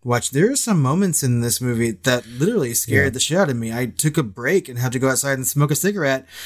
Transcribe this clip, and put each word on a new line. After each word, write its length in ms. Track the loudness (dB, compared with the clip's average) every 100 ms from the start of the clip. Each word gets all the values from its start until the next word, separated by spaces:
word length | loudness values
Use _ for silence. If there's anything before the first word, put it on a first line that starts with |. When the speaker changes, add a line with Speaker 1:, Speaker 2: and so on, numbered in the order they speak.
Speaker 1:
Watch, 280 | -4 -2 0
there 200 | 2 2
are 60 | 2
some 240 | 0 2
moments 420 | 2 2 0 0
in 200 | 0 0
this 180 | 0 0
movie 300 | 0 0 0
that 360 | 0 0 0 -2
literally 460 | -2 0 0 0
scared 320 | -2 0 2
Speaker 2:
Yeah. 60 | 2
Speaker 1:
the 100 | 0
shit 160 | 0 2
out 140 | 0
of 60 | 0
me. 120 | -4
I 140 | -4
took 320 | -4 -2 0 0
a 60 |
break 440 | -2 -2 0 0 0
and 80 | -4
had 140 | -2
to 60 | 0
go 120 | 0
outside 240 | 0 0
and 120 | -2 -2
smoke 240 | 0 2
a 40 |
cigarette 500 | 2 0 0 0 -2 -4 -16